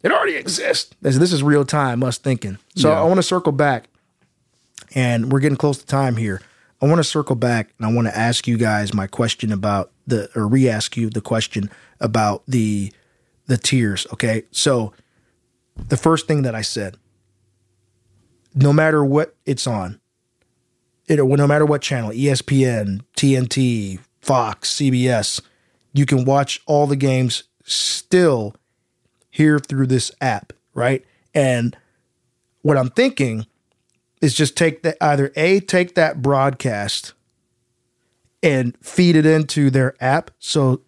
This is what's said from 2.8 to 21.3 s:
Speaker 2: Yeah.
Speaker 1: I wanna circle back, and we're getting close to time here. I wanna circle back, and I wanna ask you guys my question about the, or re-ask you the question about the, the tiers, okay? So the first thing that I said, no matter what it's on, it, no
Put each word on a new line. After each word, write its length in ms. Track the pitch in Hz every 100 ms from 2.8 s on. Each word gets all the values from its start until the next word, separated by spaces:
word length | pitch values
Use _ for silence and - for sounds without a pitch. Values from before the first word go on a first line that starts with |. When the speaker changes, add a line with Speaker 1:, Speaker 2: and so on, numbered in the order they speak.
| 156
Speaker 2:
Yeah. 100 | 156
Speaker 1:
I 40 |
wanna 180 | 160 185
circle 300 | 170 185 175
back, 360 | 139 147 123 _ _ _ _ _ _ _ _ _ - -
and 380 | 135 127 117 117
we're 80 | 139
getting 160 | 143 139
close 220 | 147 139
to 80 | -
time 300 | 139 135 113
here. 260 | 113 95 - _ _ _
I 40 | 139
wanna 180 | 170
circle 300 | 151 156 143 120
back, 340 | 123 117 107 _
and 80 | 110
I 60 |
wanna 180 | 117 113
ask 360 | - 117 120 -
you 120 | 113
guys 340 | 113 107 101
my 140 | 104 95
question 440 | - 117 - 113
about 400 | 101 104 101 90 _ -
the, 220 | 120 98
or 120 | - 104
re-ask 520 | 131 127 107 - -
you 100 | 113
the 140 | 110
question 480 | - 113 - 113 101 - - _
about 440 | 127 113 107 101 -
the, 460 | 127 110 104 101 _ _ _ _ _ -
the 100 | 127
tiers, 500 | - 135 113 98 -
okay? 300 | - 120 110 -
So 420 | - - 151 107 _ _ _ _ _ _ _ _ - -
the 80 | 139
first 300 | 160 160 -
thing 160 | 151
that 120 | 131
I 60 | 110
said, 360 | 107 - 98 - _ _ _ _ _ _ _ _ _ _ _ _ _ _ _
no 180 | - 143
matter 320 | 147 156 156
what 300 | 143 143 160 _ -
it's 200 | 135 -
on, 320 | 110 90 104 _ _ _ _ _ _ _ _ _ _ _
it, 120 | 151
no 220 | 135